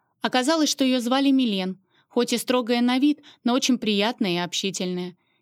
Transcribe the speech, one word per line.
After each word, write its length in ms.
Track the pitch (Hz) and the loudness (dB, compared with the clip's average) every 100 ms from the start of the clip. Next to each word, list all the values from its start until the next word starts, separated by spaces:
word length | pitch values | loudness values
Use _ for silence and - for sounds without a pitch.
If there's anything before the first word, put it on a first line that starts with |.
| _ _ | _ _
Оказалось, 480 | 226 254 254 330 294 | -2 0 2 2 2
что 140 | - | 0
её 160 | 262 254 | 0 0
звали 320 | 233 262 277 | 0 2 2
Милен, 480 | 269 247 196 185 185 _ _ _ | 2 2 0 -4 -8 _ _ _
хоть 260 | - 240 | -2 0
и 40 | 233 | -2
строгая 440 | - 254 226 240 | 0 -2 0 0
на 180 | 247 254 | 2 2
вид, 220 | 294 294 - - | 2 0 -6 -8
но 100 | 240 | -2
очень 240 | 254 - 240 | -2 0 0
приятная 560 | 220 202 208 233 202 | 0 0 0 0 -2
и 40 | 175 | -2
общительная. 800 | 175 - 196 185 185 180 180 175 _ _ | -4 -4 -6 -6 -6 -6 -8 -14 _ _